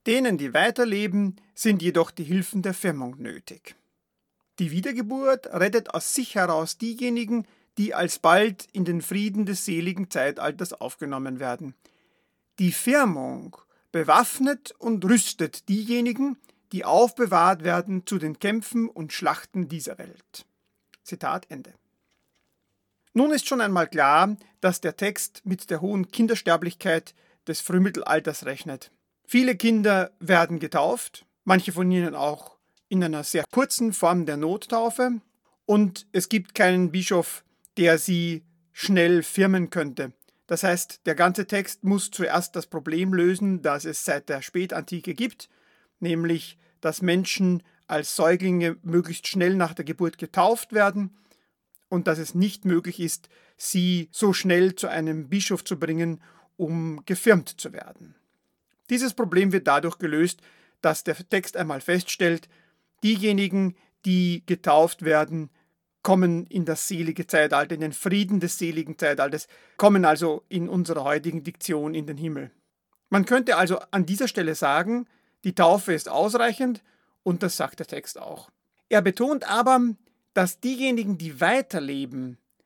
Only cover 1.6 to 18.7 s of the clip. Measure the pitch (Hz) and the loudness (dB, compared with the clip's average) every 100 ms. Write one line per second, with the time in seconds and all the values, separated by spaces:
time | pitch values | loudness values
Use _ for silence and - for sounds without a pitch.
1.6 | 226 196 170 170 165 - 151 185 175 202 | 2 2 2 2 0 -4 -2 -2 -2 -4
2.6 | 190 185 190 147 123 135 - 73 - 87 | -4 -4 -4 -4 -6 -10 -12 -14 -16 -20
3.6 | - - _ _ _ _ _ _ _ - | -20 -20 _ _ _ _ _ _ _ -6
4.6 | 165 170 277 240 214 262 269 262 - 170 | -4 -2 -4 -4 -6 -2 0 0 -2 0
5.6 | 196 226 - 160 - - 247 208 180 160 | 2 2 -2 -4 -4 -4 -2 0 2 0
6.6 | 160 - 226 233 247 233 214 233 - _ | -2 -6 -8 -4 -2 -2 -2 -4 -4 _
7.6 | _ - 208 - 175 - 165 180 220 185 | _ -4 -2 -2 -4 0 4 6 4 -2
8.6 | - 202 175 170 - 196 208 202 208 190 | -8 -4 -2 -2 -4 -4 -2 -2 -4 -4
9.6 | - 165 175 190 185 143 135 - 151 - | -4 -4 -4 -4 -4 -2 -2 -2 -6 -6
10.6 | 180 - 127 - 143 135 135 127 131 123 | -8 -8 -10 -10 -8 -8 -8 -6 -6 -8
11.6 | 147 - _ _ _ _ _ _ _ - | -10 -18 _ _ _ _ _ _ _ 0
12.6 | 180 - 240 285 247 147 131 127 175 - | 0 0 2 4 4 0 -6 -10 -14 -20
13.6 | _ _ _ 165 151 160 240 - 269 277 | _ _ _ -2 4 6 4 0 0 -2
14.6 | - - 233 214 185 240 - - 156 - | -8 -8 -4 -2 2 2 2 -4 -6 -6
15.6 | - 202 214 240 240 233 277 254 _ _ | -4 -2 0 0 0 0 -4 -4 _ _
16.6 | _ 185 - 175 233 - 220 175 180 180 | _ -6 2 4 4 2 2 4 4 4
17.6 | 170 175 180 185 - 190 156 151 202 220 | 0 -2 -2 -6 -4 -4 -4 -4 -4 -4
18.6 | - | -4